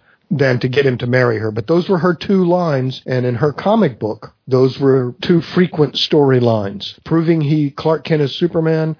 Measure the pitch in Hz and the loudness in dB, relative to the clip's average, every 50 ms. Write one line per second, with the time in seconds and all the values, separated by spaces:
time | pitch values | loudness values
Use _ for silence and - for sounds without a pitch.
0 | _ _ _ _ _ - 185 131 139 131 127 123 - 127 123 143 139 135 123 117 | _ _ _ _ _ -4 0 0 2 2 2 0 -2 -2 0 2 2 2 0 -2
1 | 127 123 127 127 123 120 110 104 110 110 104 113 101 - 165 180 170 - 190 160 | -2 0 2 2 2 2 0 0 -2 -4 -4 -4 -2 0 0 0 0 0 0 0
2 | 156 180 170 - - - 196 190 180 170 175 180 175 160 143 131 127 131 127 - | 2 0 0 -2 -2 0 0 2 2 2 2 0 0 0 -2 -2 -2 -4 -6 -8
3 | - - 127 127 123 123 123 117 156 147 139 - - 196 220 233 190 143 107 - | -6 -4 -2 -2 -2 -2 -2 0 -2 -2 -2 -2 0 0 2 2 2 0 0 -4
4 | 113 107 113 - - - _ _ _ - 131 127 131 131 123 135 139 135 131 135 | -6 -6 -6 -8 -12 -20 _ _ _ 0 2 2 2 2 2 2 2 2 2 2
5 | 123 123 123 - - - 175 165 - - - 180 180 - - 165 147 135 - - | 0 -2 -6 -4 -2 0 0 0 0 0 0 0 0 0 2 0 -2 0 -2 -4
6 | - - 170 151 143 135 131 123 120 117 113 107 98 98 101 98 - - - _ | -4 0 2 2 4 4 4 2 2 2 2 0 -2 -4 -8 -10 -12 -14 -16 _
7 | - - 160 165 160 165 170 160 147 139 156 156 147 139 - - - 156 160 147 | -6 -4 -2 0 0 0 0 0 0 0 0 0 0 -2 -4 -4 -2 -2 -2 -2
8 | - - 165 151 143 131 - - 175 170 - 165 160 160 160 160 160 160 156 | -2 -2 0 0 0 -2 -2 -2 -4 -2 -2 0 0 0 0 0 -2 -4 -6